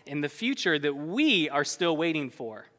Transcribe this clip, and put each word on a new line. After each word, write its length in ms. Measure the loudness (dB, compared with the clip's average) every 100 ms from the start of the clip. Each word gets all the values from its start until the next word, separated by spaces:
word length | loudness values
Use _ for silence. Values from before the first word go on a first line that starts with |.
| -8
in 140 | -4
the 60 | -4
future 500 | -2 -4 0 2 2
that 160 | 2
we 540 | -4 -4 0 4 4 2
are 140 | 0
still 320 | 0 0 2 2
waiting 340 | 2 0 -4
for? 360 | -8 -10 -12 -18